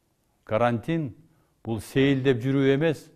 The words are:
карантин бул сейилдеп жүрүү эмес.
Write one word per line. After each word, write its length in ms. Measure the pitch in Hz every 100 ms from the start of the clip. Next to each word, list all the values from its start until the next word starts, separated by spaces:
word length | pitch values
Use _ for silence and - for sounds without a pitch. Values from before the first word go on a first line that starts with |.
| _ _ _ _ -
карантин 600 | 110 120 117 135 165 123 - _ _ _ _
бул 180 | - 110
сейилдеп 540 | - 139 139 135 139 120
жүрүү 300 | 131 139 135
эмес. 300 | 139 165 143 -